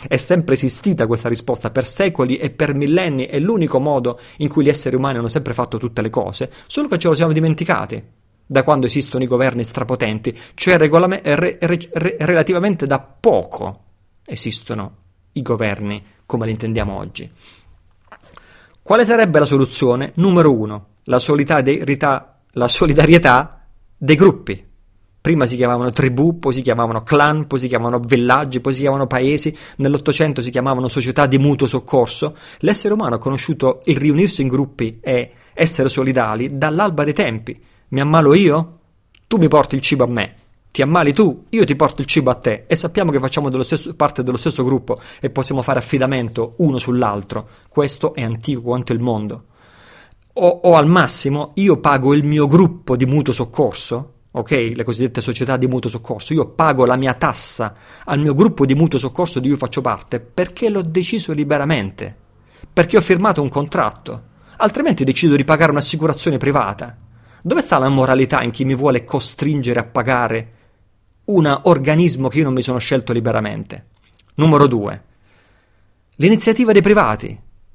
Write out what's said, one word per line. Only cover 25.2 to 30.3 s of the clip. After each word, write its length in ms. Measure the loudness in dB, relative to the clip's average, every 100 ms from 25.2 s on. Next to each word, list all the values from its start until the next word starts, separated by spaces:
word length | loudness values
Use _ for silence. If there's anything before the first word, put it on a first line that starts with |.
Prima 240 | -2 0 0
si 100 | 0
chiamavano 360 | 0 0 -2
tribù, 480 | 0 0 2 0 0
poi 140 | -2
si 100 | -2
chiamavano 400 | 0 0 -2 -4
clan, 420 | 0 2 2 0 -2
poi 140 | -4
si 80 | -2
chiamavano 320 | -2 0 -2
villaggi, 600 | 0 2 4 2 0 -4
poi 140 | -4
si 60 | -2
chiamavano 260 | 0 0 -2
paesi, 500 | 0 0 0 -2 -6 -12 -4
nell'Ottocento 640 | 0 0 0 0 0